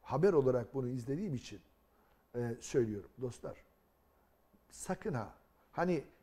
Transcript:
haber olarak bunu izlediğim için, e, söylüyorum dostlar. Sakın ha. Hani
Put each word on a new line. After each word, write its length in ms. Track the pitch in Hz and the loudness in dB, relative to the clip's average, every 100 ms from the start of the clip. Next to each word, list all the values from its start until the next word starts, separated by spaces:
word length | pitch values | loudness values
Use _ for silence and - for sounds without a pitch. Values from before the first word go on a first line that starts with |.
haber 300 | - 131 196 | -4 2 6
olarak 420 | 160 131 123 110 | 6 6 4 0
bunu 140 | 143 123 | -4 -2
izlediğim 460 | 127 117 147 208 | -4 -4 -4 -2
için, 260 | 123 - 98 - _ _ _ _ _ _ | -4 -6 -16 -18 _ _ _ _ _ _
e, 220 | 120 120 117 | -4 -4 -4
söylüyorum 500 | - 143 110 104 - - | 0 2 2 0 -10 -8
dostlar. 360 | 127 - 67 - - _ _ _ _ _ _ _ _ _ _ | -8 -8 -12 -14 -20 _ _ _ _ _ _ _ _ _ _
Sakın 440 | - - 185 226 | -10 -6 -4 -4
ha. 200 | 131 98 - _ _ _ | -4 -6 -10 _ _ _
Hani 320 | - 180 165 - - | 0 2 2 -2 -14